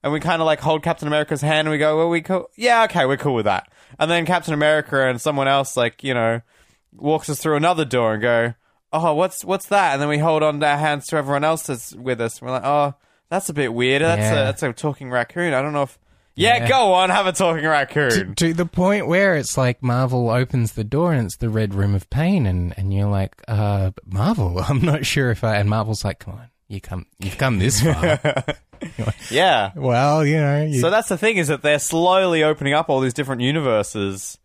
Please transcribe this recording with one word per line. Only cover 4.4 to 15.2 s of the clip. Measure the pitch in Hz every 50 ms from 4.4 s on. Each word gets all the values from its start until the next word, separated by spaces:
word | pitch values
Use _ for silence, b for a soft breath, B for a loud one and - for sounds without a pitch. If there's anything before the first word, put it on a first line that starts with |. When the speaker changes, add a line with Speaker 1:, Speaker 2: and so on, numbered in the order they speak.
| 160 165 156
Speaker 1:
America | 147 151 151 156 151 143 - - 135 135
and | 131 127 117
someone | - 156 147 139 135
else, | 135 139 139 139 - -
like, | 131 120 117 - - -
you | 135 127
know, | 123 113 113 117 117 - b b b b b b b b _
walks | _ - - 143 156 151 - -
us | 147 -
through | - 156 151
another | 143 151 170 180 156 151
door | 123 123 123 117 110 110
and | 107
go, | 110 120 120 117 117 120 113 _ _ _ _ _ _ _
"Oh, | - 156 165 170 151
what's, | 147 185 190 - - -
what's | - 190 196 -
that?" | - 202 202 190 165 139
And | 139
then | 143 147
we | 151
hold | 147 151 165 156 156
on | 151 151 147 143
to | 151
our | 147 143
hands | 143 151 151 147 143 -
to | - -
everyone | 156 139 135 143 139 147
else | 156 160 156 -
that's | - 139 117 - - -
with | 104 123 131 127 113
us. | 117 113 - -
And | -
we're | 123 127
like, | 127 92
"Oh, | 135 147 147 143 143 139 _ _ _ _ _ _ _
that's | 165 190 - -
a | 156
bit | 147 139 120 113
weird. | 117 123 127 135 143
That's | 156 165 - 104
Speaker 2:
Yeah. | 107 107 110 -
Speaker 1:
a, | 135
that's | 135 135 - 165
a | 135 113
talking | - - 151 139 - 139 127
raccoon. | 123 123